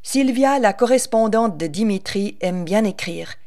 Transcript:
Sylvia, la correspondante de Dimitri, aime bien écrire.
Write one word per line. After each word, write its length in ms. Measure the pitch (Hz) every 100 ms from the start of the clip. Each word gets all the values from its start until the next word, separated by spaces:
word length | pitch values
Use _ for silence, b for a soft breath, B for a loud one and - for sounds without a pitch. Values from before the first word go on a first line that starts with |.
Sylvia, 560 | - 262 262 240 269 277
la 120 | 214
correspondante 840 | 196 233 254 - 220 220 226 226 151
de 80 | 160
Dimitri, 720 | 160 220 190 - 196 202 -
aime 240 | 185 180
bien 200 | 165 208
écrire. 500 | 214 185 - 170 165 -